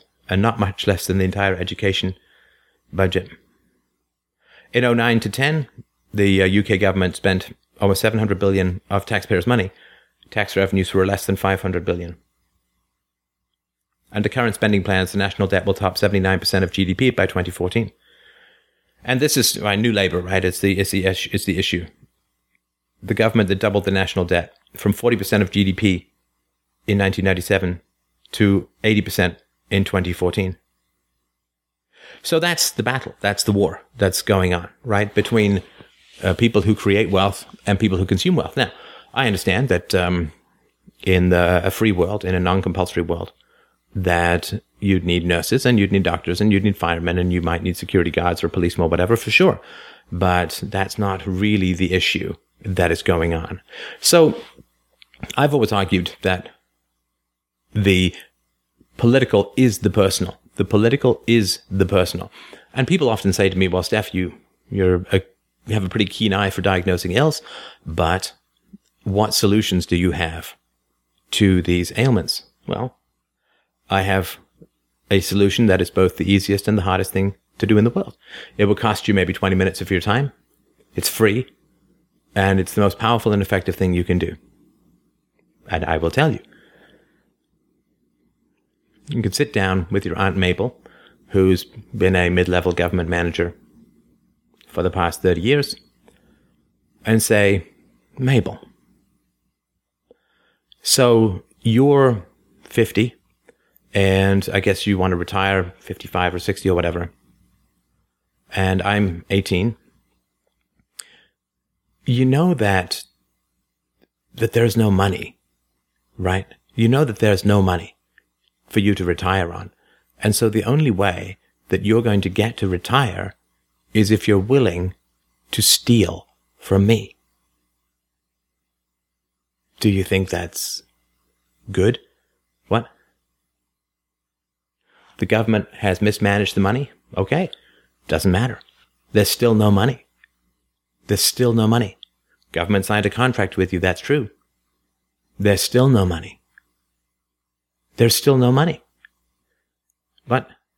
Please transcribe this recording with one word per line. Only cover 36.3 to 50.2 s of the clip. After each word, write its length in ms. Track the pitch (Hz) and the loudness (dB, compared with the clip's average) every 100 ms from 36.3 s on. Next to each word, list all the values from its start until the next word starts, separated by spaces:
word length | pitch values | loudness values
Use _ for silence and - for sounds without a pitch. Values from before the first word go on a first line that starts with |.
people 260 | 90 117 110 | 2 2 2
who 140 | 95 | 0
create 360 | 104 104 101 92 | 0 0 0 2
wealth 360 | 95 98 - - - - | 2 0 -2 -14 -10 -4
and 140 | 95 | 0
people 160 | 107 90 | 0 0
who 80 | |
consume 320 | 92 95 180 170 | 0 0 0 0
wealth. 180 | - | -2
Now, 160 | - 107 - - - - | -4 -4 -6 -20 -20 -8
I 120 | - 127 | -2 0
understand 440 | 92 - 92 127 | 0 0 0 2
that, 240 | 90 - | -2 0
um, 380 | 95 87 90 78 - _ _ _ _ _ - | 0 0 -2 -4 -10 _ _ _ _ _ -8
in 280 | - 90 90 | 0 2 4
the, 320 | 87 87 90 | 4 4 2
a 60 | 92 | 0
free 220 | - 110 | 0 0
world, 340 | 90 90 104 92 | 0 -2 -2 -4
in 80 | |
a 60 | 90 | -2
non-compulsory 640 | 90 95 92 90 90 - | 0 0 -2 -2 -2 -4
world, 300 | 85 85 90 _ _ _ _ _ _ | -4 -6 -8 _ _ _ _ _ _
that 580 | 98 92 87 85 87 - 107 _ - | -4 0 0 2 0 -4 -10 _ -6
you'd 240 | 101 95 | 0 0
need 200 | 87 87 | 0 0
nurses 400 | 85 85 - 131 | 0 -2 0 0
and 140 | 127 117 | 2 2
you'd 140 | 98 | 2
need 100 | 101 | 2
doctors 360 | 85 85 - 90 | 0 -2 -4 0
and 140 | 107 | 2
you'd 100 | 98 | 2
need 140 | 101 95 | 0 0
firemen 400 | 85 82 87 90 | -2 -2 -2 -2
and 160 | 90 | 0
you 80 | 87 | 0
might 220 | 87 85 | -2 -4
need 140 | 90 85 | -4 -6
security 340 | - 92 85 | -2 0 0
guards 340 | 85 87 85 | -2 -2 -2
or 60 | 85 | -4
policemen 340 | - 87 - | -2 -2 0
or 60 | 82 | 0
whatever, 260 | 85 92 113 | 0 0 0
for 140 | - | 0
sure. 300 | - 185 - - - - - - | 2 2 0 -8 -20 -20 -20 -10
But 500 | 87 | -2